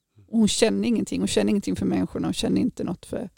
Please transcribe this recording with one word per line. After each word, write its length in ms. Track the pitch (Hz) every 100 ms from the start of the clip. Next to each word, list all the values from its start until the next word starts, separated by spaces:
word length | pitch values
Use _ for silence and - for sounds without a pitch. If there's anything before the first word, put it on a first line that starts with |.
| _ _ -
Och 100 | 226
hon 80 | 208
känner 400 | - 220 196 226
ingenting. 340 | 214 - -
Hon 60 | 202
känner 220 | - 208
ingenting 260 | 208 196 180
för 100 | 190
människorna. 420 | 180 180 185 170
Hon 60 |
känner 280 | 185 185 190
inte 220 | - -
något 220 | - 185 -
för 240 | - 202